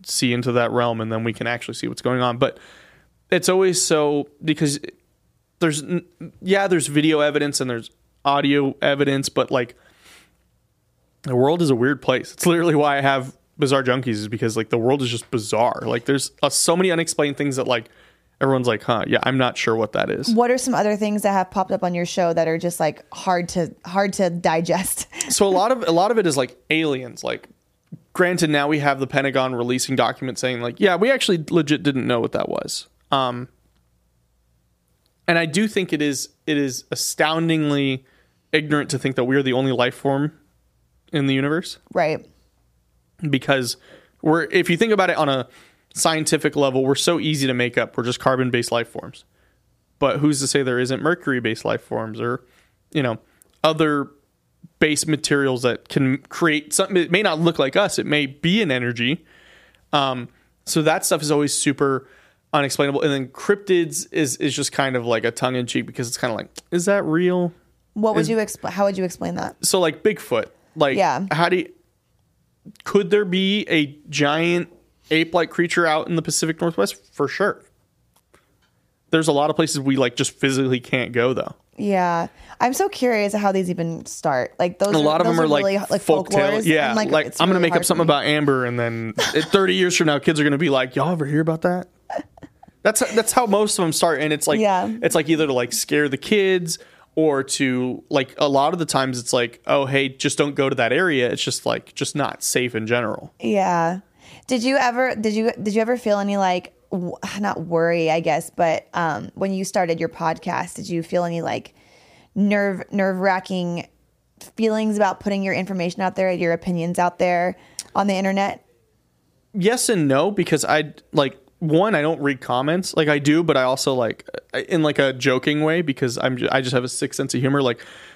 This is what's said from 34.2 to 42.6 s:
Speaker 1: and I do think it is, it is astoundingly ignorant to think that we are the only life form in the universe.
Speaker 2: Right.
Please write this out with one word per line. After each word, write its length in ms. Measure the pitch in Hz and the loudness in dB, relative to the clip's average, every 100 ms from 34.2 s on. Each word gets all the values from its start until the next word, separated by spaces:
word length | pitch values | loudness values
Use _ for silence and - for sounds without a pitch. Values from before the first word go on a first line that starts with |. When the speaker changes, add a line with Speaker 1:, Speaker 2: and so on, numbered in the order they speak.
| _ _ _ _ _ _ _ _ _ _ - | _ _ _ _ _ _ _ _ _ _ 0
Speaker 1:
and 120 | 170 | 0
I 80 | 165 | 2
do 200 | 175 214 | 0 0
think 240 | 208 180 | -2 -2
it 100 | 151 | 0
is, 260 | 147 131 - _ - | 0 -2 -8 _ -2
it 100 | 143 | 0
is 260 | 139 123 - | 0 -4 -8
astoundingly 1120 | - - - 156 160 165 160 151 143 139 131 _ _ _ _ - | -6 -6 0 0 2 0 0 0 0 0 -4 _ _ _ _ -4
ignorant 380 | 156 151 147 - | -4 0 -2 -2
to 80 | 139 | -4
think 180 | 139 131 | -2 0
that 80 | |
we 120 | 123 139 | 2 2
are 60 | |
the 100 | 131 | 2
only 180 | 123 135 | 2 0
life 220 | 123 123 | 2 0
form 380 | - 139 139 151 - _ _ _ _ _ _ - | 0 -2 0 -2 -6 _ _ _ _ _ _ -6
in 140 | 151 139 | -2 0
the 80 | |
universe. 440 | 135 143 160 - - _ | 0 0 -2 -4 -16 _
Speaker 2:
Right. 340 | 185 156 147 - _ _ _ | -2 0 -2 -8 _ _ _